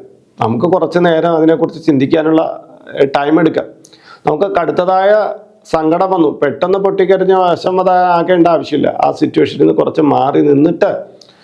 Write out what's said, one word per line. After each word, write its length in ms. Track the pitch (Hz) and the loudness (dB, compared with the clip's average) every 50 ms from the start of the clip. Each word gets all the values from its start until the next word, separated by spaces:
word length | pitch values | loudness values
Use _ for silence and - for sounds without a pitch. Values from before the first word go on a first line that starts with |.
| - - - _ _ _ _ - | -18 -20 -20 _ _ _ _ -4
നമുക്ക് 240 | 113 110 117 120 - | -4 -2 -2 -2 -2
കുറച്ച് 340 | 175 175 180 165 147 - 175 | 0 0 0 0 0 0 0
നേരം 300 | 175 175 165 160 160 170 | 0 2 2 0 0 0
അതിനെക്കുറിച്ച് 540 | 170 160 160 160 165 151 160 151 - 156 - | 0 2 2 2 2 2 0 -4 -6 -4 -2
ചിന്തിക്കാനുള്ള, 760 | 160 151 131 139 131 160 160 151 160 160 156 156 - - - - - - - - - - - | 0 0 0 0 0 0 0 0 2 0 0 0 -2 -6 -10 -14 -20 -20 -20 -18 -6 -2 -2
ഏ, 40 | 139 | 0
ടൈം 340 | 139 - 143 143 143 151 156 | 0 0 -2 0 2 2 2
എടുക്കാം. 260 | 156 156 - - - - - - - - _ - _ - - - - | 2 0 0 -2 -6 -8 -10 -20 -20 -20 _ -20 _ -20 -16 -8 -4
നമുക്ക് 280 | - 156 151 202 196 196 | -4 -2 0 0 0 0
കടുത്തതായ 800 | 175 170 151 143 - 180 180 185 185 190 202 208 214 202 - - - - - _ _ _ - - | -2 -2 -2 -2 -2 0 0 0 2 2 2 2 2 0 -2 -6 -10 -16 -20 _ _ _ -4 -4
സങ്കടം 360 | 160 156 156 165 175 190 190 | -2 0 0 0 0 0 0
വന്നു, 280 | 190 180 160 147 - - 147 | 0 0 0 0 0 0 -2
പെട്ടെന്ന് 360 | 139 120 - 180 180 196 196 | -2 -2 -2 -2 0 0 0
പൊട്ടിക്കരഞ്ഞ് 540 | 190 196 190 196 190 175 190 185 190 190 190 | 0 0 0 0 0 2 2 0 2 2 2
അസമാധാനമാക്കേണ്ട 1120 | 190 185 180 165 - - 185 185 185 185 190 185 180 180 180 175 170 165 175 185 175 165 | 2 2 0 0 -2 -2 -2 -2 0 0 2 2 2 2 2 0 0 0 0 2 2 2
ആവശ്യമില്ല. 400 | 175 165 151 135 - 147 143 - | 2 2 0 -2 -4 -4 -2 -2
ആ 240 | - - - - 143 | -2 -2 -2 -2 -2
സിറ്റുവേഷനിൽ 500 | 139 - 151 139 - 160 151 139 - - | -2 -2 -2 -2 0 0 -2 0 0 0
നിന്ന് 120 | 147 160 - | 0 0 2
കുറച്ച് 280 | 156 151 139 - 160 | 0 -2 -2 -2 0
മാറി 400 | 156 143 135 127 127 143 - 160 | 0 0 2 0 0 0 0 0
നിന്നിട്ട് 640 | 151 147 143 139 151 170 170 - 208 185 - - - - - - - - - _ | 2 2 2 2 2 0 0 0 -2 -2 -2 -4 -10 -14 -18 -20 -20 -20 -20 _